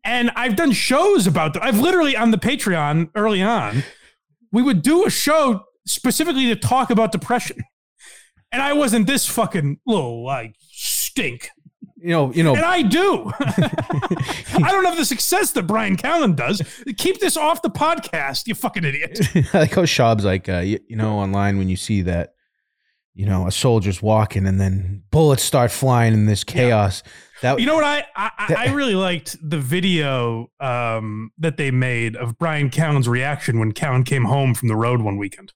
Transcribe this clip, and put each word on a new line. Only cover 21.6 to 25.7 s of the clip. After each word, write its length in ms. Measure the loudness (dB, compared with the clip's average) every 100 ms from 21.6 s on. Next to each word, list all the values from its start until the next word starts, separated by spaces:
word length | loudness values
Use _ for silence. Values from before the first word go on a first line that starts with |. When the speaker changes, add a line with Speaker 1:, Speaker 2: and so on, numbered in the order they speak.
| 0
Speaker 2:
you 80 | -2
see 240 | -2 -2
that, 320 | 0 -2 -4 _ _ _ _ _ _ _ _ -6
you 100 | 0
know, 220 | 0 0
a 60 |
soldier's 480 | 0 2 2 0 -2
walking 460 | 2 2 2 0 0
and 120 | 2
then 440 | 2 0 -4 -8 _
bullets 320 | 2 4 4
start 280 | 2 2 0